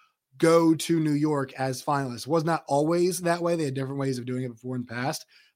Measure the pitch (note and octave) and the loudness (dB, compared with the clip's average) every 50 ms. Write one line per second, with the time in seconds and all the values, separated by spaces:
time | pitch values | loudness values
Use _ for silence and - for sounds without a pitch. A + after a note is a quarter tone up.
0 | _ _ _ _ _ _ _ C3 E3 E3 E3 E3+ E3 E3 D#3+ D#3 - - E3+ E3 | _ _ _ _ _ _ _ 2 4 6 6 6 6 6 4 2 2 0 0 2
1 | D#3 D3+ D3 C#3+ D3 D3+ D3+ C#3+ C3+ C3 - C3+ C3 C3+ C3 B2+ - - D3 C#3 | 2 2 2 2 0 0 0 0 -2 -4 -4 -4 -4 -4 -4 -4 -4 -2 -2 -2
2 | C#3 B2+ A#2+ A2 - B2 D#3+ E3 D3+ E3+ E3 D3+ - - C#3 C#3+ D3+ D#3 E3+ F3 | -2 -4 -6 -8 -4 -2 0 0 2 0 0 -2 -2 0 0 2 2 2 2 2
3 | F3 F#3 F3+ E3+ F3+ E3+ E3+ F3 E3+ E3+ F3 E3 D#3 C#3 C3 C3+ C3+ C3 C#3 C#3 | 2 2 0 -2 -2 -2 0 0 0 -2 0 0 -2 -2 -4 -4 -6 -4 -4 -4
4 | C3+ C3+ C3 B2 A#2+ B2+ B2+ B2+ C3 B2 A#2+ A2+ - B2+ B2+ B2+ A#2+ B2 A2+ A#2+ | -2 -2 -2 -4 -4 -6 -6 -6 -6 -8 -10 -10 -10 -8 -8 -8 -8 -8 -8 -6
5 | B2 C#3+ D#3+ - - - _ - _ _ _ | -4 -4 -4 -6 -10 -16 _ -20 _ _ _